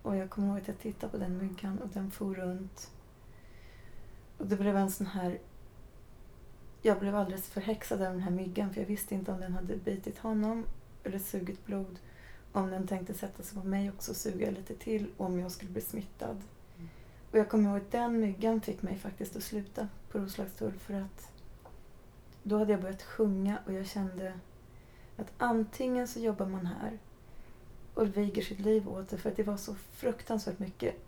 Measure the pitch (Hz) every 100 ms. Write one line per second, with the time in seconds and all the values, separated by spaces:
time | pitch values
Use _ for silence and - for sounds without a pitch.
0 | - 196 190 - 202 202 196 208 220 208
1 | 214 208 185 180 196 185 196 190 240 202
2 | 196 - 202 190 180 185 190 - - -
3 | - - - - - - - - - -
4 | - - - - 196 202 202 196 190 -
5 | 196 190 180 - - - - - - -
6 | - - - - - - - - 220 196
7 | 196 208 185 190 - 208 202 214 - 190
8 | 190 185 185 180 190 180 202 202 196 208
9 | - 196 190 185 185 185 180 196 214 196
10 | 208 - 220 214 214 226 226 - - -
11 | 202 196 190 196 180 196 - 196 190 180
12 | - - - - - 202 190 190 185 190
13 | 180 202 196 - - 202 190 196 202 196
14 | - 202 220 185 208 190 196 220 - 220
15 | 208 - 185 180 180 180 202 190 - 220
16 | 202 - 226 208 202 - - - 170 -
17 | - - - 226 214 220 202 202 196 233
18 | 240 226 214 190 220 226 214 196 185 190
19 | 208 - 196 214 - 214 202 - 208 -
20 | - 208 196 208 196 - 220 196 - 202
21 | 196 - - - - - - - - -
22 | - - - - 202 208 214 196 185 196
23 | - - 214 190 196 208 - 190 190 208
24 | 190 185 190 180 - - - - - -
25 | - - 214 - 247 226 220 - 254 247
26 | 247 233 226 202 190 190 175 196 - 220
27 | - - - - - - - - - -
28 | 214 196 202 220 196 202 208 220 196 185
29 | 190 180 214 190 208 202 - 202 - -
30 | 254 226 - 220 202 175 196 - - -